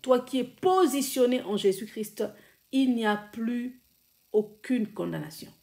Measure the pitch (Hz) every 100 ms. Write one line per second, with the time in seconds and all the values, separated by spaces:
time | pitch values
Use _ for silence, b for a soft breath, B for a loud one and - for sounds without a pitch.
0 | 262 247 - 262 240 - 370 381 330 277
1 | 262 262 247 247 175 202 202 190 214 226
2 | 214 - 208 B B B _ 269 262 233
3 | 220 208 - 233 226 240 247 254 _ _
4 | _ _ _ 214 208 - - 247 214 -
5 | 170 165 151 - 65 _